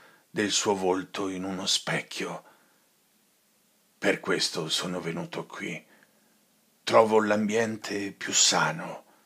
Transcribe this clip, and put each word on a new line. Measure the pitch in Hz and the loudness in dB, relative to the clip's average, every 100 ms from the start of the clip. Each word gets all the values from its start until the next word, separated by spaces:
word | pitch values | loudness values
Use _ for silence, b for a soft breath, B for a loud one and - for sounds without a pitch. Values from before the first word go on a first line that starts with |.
| b b b | b b b
del | 107 104 | -2 0
suo | - 110 98 | 0 0 0
volto | 95 95 87 - 98 | 2 0 -2 -6 -6
in | 95 95 | -6 -6
uno | 92 98 | -4 -2
specchio. | - - - - - 90 85 b b b b b _ _ _ _ _ _ _ _ _ _ _ | -2 -2 -4 -6 -8 -8 -8 b b b b b _ _ _ _ _ _ _ _ _ _ _
Per | 101 87 | 0 0
questo | - 85 - - 78 | -2 -2 -2 -4 -4
sono | - 90 90 | -4 -4 -6
venuto | 85 85 87 85 82 | -6 -8 -8 -10 -10
qui. | - 92 82 b b b b b b _ _ _ _ | -10 -10 -10 b b b b b b _ _ _ _
Trovo | - 120 110 110 | 4 6 8 6
l'ambiente | 104 104 104 110 113 110 - 101 101 | 6 2 2 2 0 -4 -6 -6 -6
più | 95 - | -8 -2
sano. | - - 87 80 82 87 - b b | 2 4 4 2 -2 -8 -12 b b